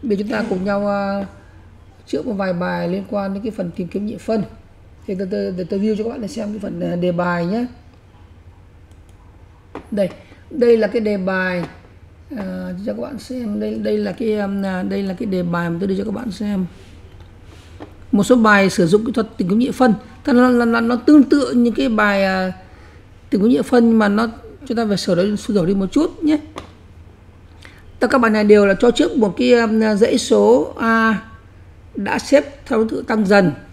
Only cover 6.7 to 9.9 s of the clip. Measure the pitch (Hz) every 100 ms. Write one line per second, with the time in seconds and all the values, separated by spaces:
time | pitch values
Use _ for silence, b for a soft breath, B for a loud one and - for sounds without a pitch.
6.7 | 170 175 175 180 175 175 175 170 220 247
7.7 | - - - - - - - - - -
8.7 | - - - - - - - - - -
9.7 | - -